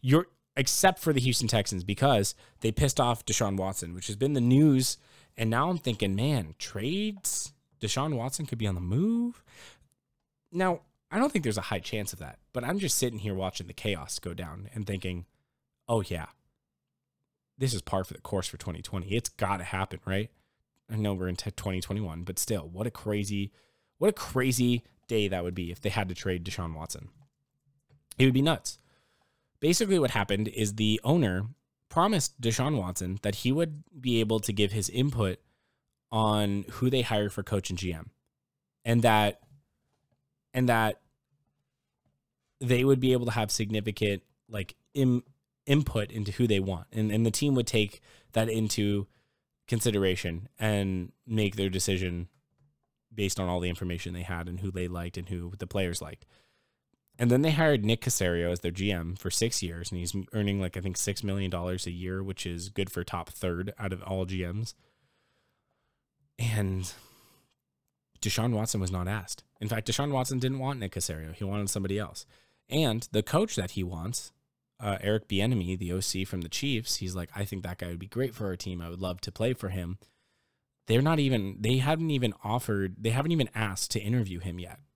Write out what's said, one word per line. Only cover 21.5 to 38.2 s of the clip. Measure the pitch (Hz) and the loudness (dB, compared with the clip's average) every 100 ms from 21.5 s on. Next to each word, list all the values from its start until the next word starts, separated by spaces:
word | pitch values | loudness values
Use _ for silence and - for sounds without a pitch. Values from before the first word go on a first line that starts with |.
twenty | - - 92 | -6 -4 -4
twenty-one, | - 98 98 80 | -4 -4 -4 -6
but | 90 92 | -8 -6
still, | - 107 80 | -2 -2 -4
what | 90 113 | -6 -6
a | |
crazy, | - 107 104 101 101 101 _ _ _ _ _ | -6 -4 -2 -2 -2 -4 _ _ _ _ _
what | 190 | 2
a | |
crazy | 214 - 131 127 123 123 120 - _ _ | 2 -2 0 2 4 4 2 0 _ _
day | 113 101 | 0 2
that | 92 | 0
would | 87 92 | -2 -4
be | 85 | -6
if | 90 | -4
they | 104 | -2
had | 98 98 | 0 -2
to | 90 | -2
trade | 98 90 87 | -2 -2 -4
Deshaun | - 85 | -6 -6
Watson. | 80 80 - - - _ _ _ _ _ _ _ _ _ - | -6 -10 -12 -14 -20 _ _ _ _ _ _ _ _ _ 6
It | |
would | 131 | 6
be | 127 | 8
nuts. | 143 160 - - _ _ _ _ _ _ _ _ | 4 2 -2 -14 _ _ _ _ _ _ _ _
Basically, | 151 175 214 190 | 2 2 4 4
what | 131 | 4
happened | - 101 101 107 | 2 2 2 0
is | - 107 104 | 0 -2 2
the | 107 107 | 4 4
owner | - 165 120 92 107 139 _ _ _ | 4 4 4 2 -2 -8 _ _ _
promised | - 185 202 - _ | 2 4 2 0 _
Deshaun | 117 110 131 147 | -2 2 2 2
Watson | 90 90 90 98 | -2 -4 -4 -2
that | 101 98 | -2 -2
he | 120 | 0
would | 139 170 151 - 151 | 2 0 -4 -14 -6
be | 123 117 | 2 2
able | 110 110 | 4 2
to | 107 | 0
give | 104 104 | 2 2
his | 107 95 | 2 -2
input | 120 139 123 101 90 _ _ _ _ _ _ _ | 2 0 2 0 0 _ _ _ _ _ _ _
on | 110 110 104 104 101 95 | 2 4 4 2 0 -4
who | - 127 | -2 2
they | 131 | 2
hire | 120 107 104 | 2 2 0
for | - | -2
coach | 98 101 - | -2 -2 -2
and | 90 | -4
G | 92 | -4
M, | 80 - _ | -6 -10 _